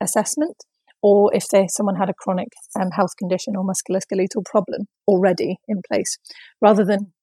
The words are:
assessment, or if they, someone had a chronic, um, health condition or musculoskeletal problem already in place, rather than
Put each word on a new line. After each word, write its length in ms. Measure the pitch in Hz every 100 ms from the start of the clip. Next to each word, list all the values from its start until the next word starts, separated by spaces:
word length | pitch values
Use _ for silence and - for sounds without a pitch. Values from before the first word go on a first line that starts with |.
assessment, 560 | 190 220 208 - 320 - - _ _ _
or 320 | 202 202 202
if 140 | 202 -
they, 200 | 196 185
someone 260 | - 208 180
had 140 | 190
a 40 |
chronic, 360 | 185 - 185 220 - - -
um, 140 | 185
health 240 | 185 180 -
condition 380 | 185 180 - 196
or 80 |
musculoskeletal 800 | 190 185 - 185 - 190 185 220
problem 440 | 185 214 185 - 208 _ -
already 500 | 185 190 175 - 185 -
in 140 | 202 -
place, 280 | 196 185 - - - - _
rather 220 | 208 208
than 300 | 196 202 202 _